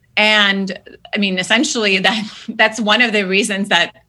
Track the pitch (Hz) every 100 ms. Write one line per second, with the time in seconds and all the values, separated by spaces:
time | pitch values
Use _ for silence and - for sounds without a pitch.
0 | _ - 214 214 202 196 190 - - -
1 | - 214 202 185 180 220 302 247 208 190
2 | 185 220 208 - - 214 247 247 208 214
3 | 240 214 190 190 202 196 202 170 170 -